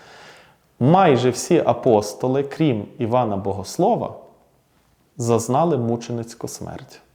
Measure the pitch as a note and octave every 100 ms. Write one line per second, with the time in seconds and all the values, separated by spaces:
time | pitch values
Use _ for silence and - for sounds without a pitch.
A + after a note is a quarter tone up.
0 | - - - - _ _ _ - B2+ F3+
1 | F#3 B2 B2 A#2+ - D#3+ - B2 C3+ G#2+
2 | G#2 - B2+ C3+ C#3 - D#3 A2 G2+ -
3 | A2+ B2 A#2 G2 G2+ G2 F#2+ - F#3+ G3+
4 | G#2 - - _ _ _ _ _ _ _
5 | _ - A#2 A#2 A#2 C3 E3+ C#3 A#2 A#2
6 | - A#2+ A#2 - - - E2+ E2 C3 -
7 | _